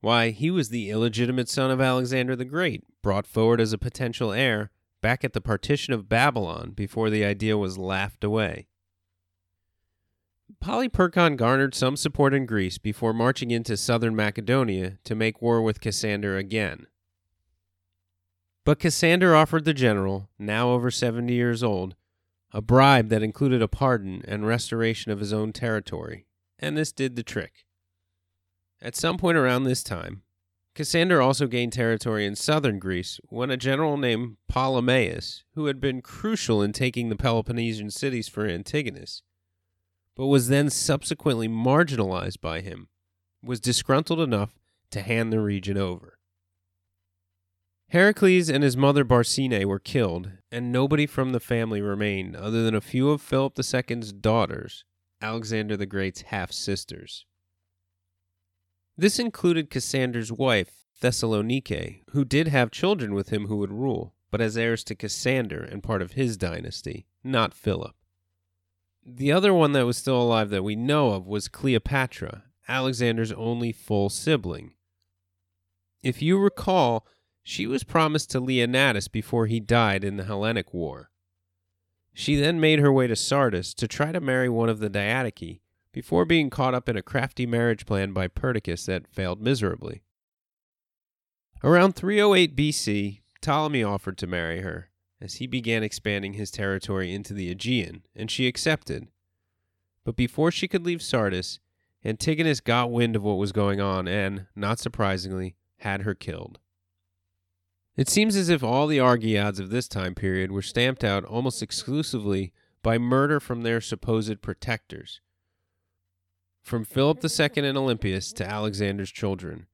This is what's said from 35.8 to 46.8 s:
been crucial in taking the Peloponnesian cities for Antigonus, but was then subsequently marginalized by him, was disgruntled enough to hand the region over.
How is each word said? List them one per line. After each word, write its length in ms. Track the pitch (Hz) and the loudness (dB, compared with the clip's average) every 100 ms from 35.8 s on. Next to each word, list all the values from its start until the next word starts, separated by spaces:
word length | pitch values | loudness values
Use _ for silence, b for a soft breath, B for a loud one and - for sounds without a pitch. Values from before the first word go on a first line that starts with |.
been 220 | 139 127 | -2 -4
crucial 600 | - - 208 220 - 107 | -10 -8 -4 -2 2 2
in 100 | 101 | 2
taking 360 | 104 131 123 117 | 0 -2 -2 -4
the 60 | |
Peloponnesian 760 | 107 131 117 110 120 117 107 104 | -2 0 0 0 -2 -2 -4 -8
cities 380 | - 139 127 107 | -6 -4 -4 -6
for 160 | - | -4
Antigonus, 760 | 107 85 - 147 135 - - - _ _ _ _ _ _ _ _ _ - | -4 -4 -4 -4 -4 -8 -14 -18 _ _ _ _ _ _ _ _ _ -6
but 100 | 135 | 4
was 220 | 139 120 | 4 6
then 200 | 139 147 | 4 2
subsequently 800 | - - 143 - 156 - 120 110 | 0 0 0 -2 -2 -2 0 -2
marginalized 920 | 113 120 143 170 127 98 92 92 98 | 0 4 4 4 2 0 0 -4 -6
by 200 | - 80 | -6 -6
him, 280 | 95 92 92 _ _ _ _ _ | -8 -14 -18 _ _ _ _ _
was 200 | 120 123 | -8 -4
disgruntled 580 | 123 120 - 135 160 165 | 0 -2 2 2 2 0
enough 400 | 156 110 104 _ _ _ _ | 2 0 -2 _ _ _ _
to 100 | - | -12
hand 320 | 98 113 113 | -2 -2 0
the 80 | 110 | 0
region 380 | 104 101 90 98 | 0 -2 -2 -2
over. 400 | 95 90 - _ _ _ _ _ _ _ | -2 -4 -12 _ _ _ _ _ _ _